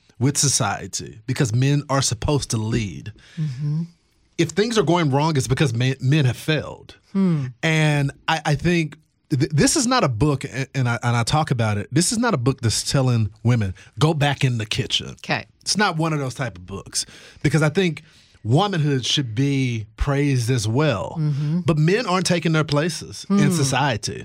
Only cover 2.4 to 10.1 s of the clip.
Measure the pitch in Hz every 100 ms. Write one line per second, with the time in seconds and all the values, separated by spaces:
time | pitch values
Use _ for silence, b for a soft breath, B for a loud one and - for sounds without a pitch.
2.4 | - 117 110 120 101 69 - 107 B B
3.4 | 156 127 147 156 170 _ _ _ _ -
4.4 | 165 185 233 220 165 175 156 139 156 147
5.4 | 113 131 151 113 127 135 131 156 131 113
6.4 | - 151 78 - - - _ 196 190 156
7.4 | 127 - 165 160 156 147 139 - - 160
8.4 | 160 143 170 170 156 - _ _ _ 135
9.4 | 147 147 262 330 240 254 160